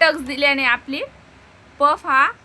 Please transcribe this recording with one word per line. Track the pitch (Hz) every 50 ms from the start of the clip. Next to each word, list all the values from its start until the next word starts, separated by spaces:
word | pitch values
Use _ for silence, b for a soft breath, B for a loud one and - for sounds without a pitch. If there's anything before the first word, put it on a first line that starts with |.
टक्स | 330 320 311 330
दिल्याने | 269 254 285 262 285 285 277 269 269
आपली | 247 240 254 - - 269 311 508 571 - - - - - - - - - - - - - -
पफ | 285 294 311 - -
हा | - - 262 277 381 480 -